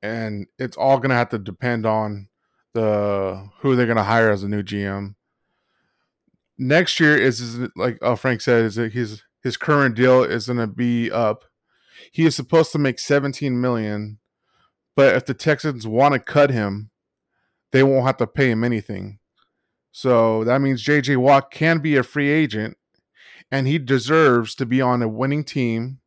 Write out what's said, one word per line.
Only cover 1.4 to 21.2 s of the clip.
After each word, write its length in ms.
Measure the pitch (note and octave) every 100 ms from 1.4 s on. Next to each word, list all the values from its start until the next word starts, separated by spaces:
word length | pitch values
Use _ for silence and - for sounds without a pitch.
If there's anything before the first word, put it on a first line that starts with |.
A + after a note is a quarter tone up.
| F#2+ F#2 B2 A#2+ A2
on 440 | A2 G#2+ G#2 G2 _ _ _ _
the, 760 | A#2+ A2 G#2 G#2 G2+ F#2+ F#2+ G2 _
who 160 | C#3 B2+
they're 100 | A#2+
gonna 160 | A2+
hire 280 | G2+ A#2 A2+
as 140 | G2+
a 40 | G2+
new 160 | G#2
G 180 | G2 G#2
M. 360 | G2 G2 G2+ G#2 _ _ _ _ _ _ _ _ _ _ _ _ _ _
Next 440 | B2+ D#3 F3+ -
year 160 | D#3+ D3+
is, 240 | A#2+ A2+
is, 280 | A#2+ A#2 B2 -
like, 220 | A2+ A2
uh, 140 | - A2+
Frank 240 | C3 A#2
said, 240 | - A#2+
is 120 | A2+ G#2
that 180 | A2+
his, 300 | A2 A2+ G#2+ _ _
his 140 | C3 A#2
current 380 | - D3 C3+ A2
deal 280 | B2+ B2+
is 240 | B2 A2+ A2+
gonna 200 | A#2+ A2+
be 440 | G2+ A#2+ A#2+ A#2
up. 320 | - A2 G#2 _ _ _ _ _ - -
He 120 | - D#3+
is 80 |
supposed 380 | - C3+ E3 D#3+
to 80 | D3+
make 180 | C#3+ A#2+
seventeen 640 | - C#3+ C#3 C3+ C#3+ B2
million, 600 | B2+ A#2 G#2+ G#2 G#2+ G#2+ _ _ _ _ _ _ _ -
but 220 | C#3 A#2
if 80 | -
the 80 |
Texans 520 | C3+ - C#3+ D3+ B2+ A2
wanna 340 | A2 C#3+ C3+
cut 300 | - D3 C#3+
him, 420 | B2 G#2 G2+ G#2+ _ _ _ _ _ _ _ _
they 100 | C3
won't 220 | C3+ C3+ B2
have 100 | B2+
to 100 | A2+
pay 220 | - C3+
him 120 | A2+
anything. 560 | A#2 A#2 - G2+ G2 G2+ _ _ _ _ _ _ _
So 540 | - C3 A#2+ A2+ A2 A2+
that 160 | B2+
means 200 | C#3 B2+
J 200 | G#2+ D3
J 160 | C3
Watt 340 | C3+